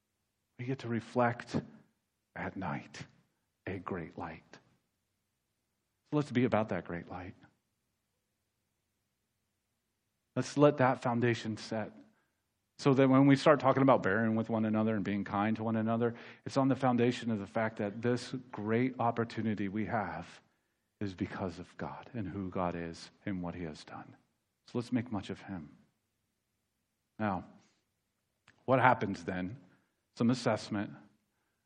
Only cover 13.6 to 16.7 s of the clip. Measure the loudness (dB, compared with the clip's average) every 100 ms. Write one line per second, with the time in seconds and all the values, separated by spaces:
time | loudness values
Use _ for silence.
13.6 | 6 4 6 6 4 2 2 0 0 0
14.6 | 0 2 0 0 -2 -4 -2 -2 0 0
15.6 | -2 0 0 2 0 -2 -10 -16 -6 0
16.6 | 2